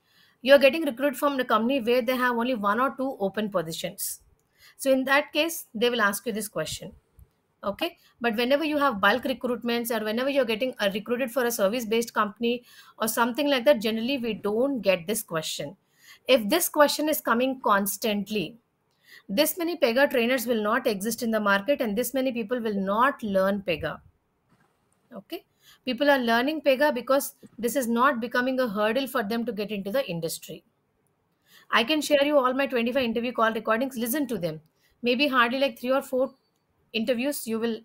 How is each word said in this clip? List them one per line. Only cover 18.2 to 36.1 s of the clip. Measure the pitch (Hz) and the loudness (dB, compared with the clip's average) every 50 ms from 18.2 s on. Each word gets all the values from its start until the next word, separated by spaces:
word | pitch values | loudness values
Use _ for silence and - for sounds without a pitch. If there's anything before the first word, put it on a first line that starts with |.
| 202 - 214 208 165 - - - _ _ _ _ _ _ _ _ _ _ - - - - | -4 -4 -4 -4 -4 -6 -8 -14 _ _ _ _ _ _ _ _ _ _ -20 -20 -12 -2
this | 190 233 311 302 - 381 | 0 2 2 2 0 -2
many | 339 330 349 | -4 -4 0
Pega | - 285 240 226 262 285 277 | 0 0 2 4 4 2 4
trainers | 269 247 233 233 262 262 214 240 | 2 2 2 2 0 0 0 -2
will | 240 220 208 | -2 0 0
not | 208 226 254 240 254 | 0 0 0 0 -2
exist | 214 185 190 233 220 - | -2 -2 -2 -4 -4 -4
in | 247 226 | -2 -2
the | 220 220 | -2 0
market | 208 202 196 196 202 277 285 277 | 2 2 2 2 2 0 0 0
and | 269 220 202 226 | 0 -2 -2 -2
this | 247 202 - | -4 -2 -2
many | 262 262 262 | -2 -2 -2
people | 240 240 226 - 254 254 | -2 -4 -4 -4 -4 -4
will | 220 226 208 196 | -2 -2 -2 -2
not | 190 190 202 220 247 277 277 - | -2 0 0 2 2 2 0 -2
learn | 233 208 196 190 190 196 202 208 196 - | -4 -2 0 2 2 2 0 -2 -2 -4
Pega. | 165 151 160 151 - - - _ _ _ _ _ _ _ _ _ _ _ _ _ _ _ _ _ _ _ _ _ | -4 -2 -4 -6 -8 -10 -14 _ _ _ _ _ _ _ _ _ _ _ _ _ _ _ _ _ _ _ _ _
Okay. | 247 196 - _ 330 392 - _ _ _ _ - - _ _ | -18 -18 -14 _ -14 -14 -14 _ _ _ _ -20 -20 _ _
People | 254 247 240 294 285 | -6 -2 2 4 4
are | 277 269 | 4 4
learning | 247 226 226 233 247 285 320 311 | 4 2 2 2 2 0 -2 0
Pega | - 294 262 233 294 302 233 | 2 2 4 4 4 2 2
because | 247 240 - 262 285 277 - - _ - - _ - | 0 0 2 2 2 0 -2 -8 _ -20 -20 _ -6
this | 214 233 233 | -4 -2 0
is | 285 247 226 | 0 0 2
not | 233 233 247 285 277 226 | 2 4 4 4 2 0
becoming | 233 240 - 254 247 262 262 254 | -2 -4 -2 -2 0 0 0 0
a | 254 233 | -2 -2
hurdle | 190 214 208 220 226 269 269 - | 0 0 0 0 0 0 -2 -2
for | - 254 220 | -2 -4 -2
them | 196 233 233 226 | -2 -4 -4 -4
to | 240 | -4
get | 214 196 208 196 | -6 -6 -6 -6
into | 214 202 190 196 | -6 -6 -6 -4
the | 208 277 262 190 | -2 -4 -2 -4
industry. | 170 165 160 160 - - - - 185 190 - _ _ _ _ _ _ _ _ _ _ _ _ _ _ _ _ _ _ _ _ - | -6 -6 -6 -6 -8 -10 -12 -14 -16 -16 -18 _ _ _ _ _ _ _ _ _ _ _ _ _ _ _ _ _ _ _ _ 0
I | - 214 233 | 2 2 2
can | 226 311 302 | 2 0 0
share | 285 - 294 277 285 | 2 4 4 4 4
you | 294 302 285 | 4 4 4
all | 247 254 254 | 4 4 2
my | 269 277 269 | 0 -2 0
twenty-five | 269 233 233 240 240 277 254 | 0 -2 -2 0 0 0 -2
interview | 226 220 240 233 247 | -2 -2 -2 -4 -4
call | 233 - 226 220 220 | 0 0 2 2 0
recordings. | 226 214 220 220 226 269 220 - 220 | 0 0 0 0 0 0 -2 -4 -4
Listen | 240 233 247 311 285 233 | -4 -2 -2 -2 -2 -2
to | 240 185 | -4 -4
them. | 170 160 156 156 - _ _ _ _ _ _ _ | -4 -6 -6 -8 -14 _ _ _ _ _ _ _
Maybe | - 240 247 240 294 285 | -2 -2 0 2 2 2
hardly, | 262 254 233 233 254 269 | 4 4 2 2 2 0
like, | 277 269 233 - | -2 -2 -2 -4
three | 240 247 | -2 -2
or | 262 269 | 0 0
four | 269 - | -2 -2